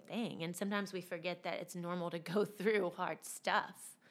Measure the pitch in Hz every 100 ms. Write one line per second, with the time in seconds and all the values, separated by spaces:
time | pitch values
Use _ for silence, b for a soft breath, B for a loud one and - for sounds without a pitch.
0 | - 208 220 - 165 170 202 208 196 190
1 | 175 170 175 175 180 196 180 180 175 180
2 | 170 165 160 196 190 - 196 214 175 180
3 | 170 160 - - - 196 - - - -
4 | B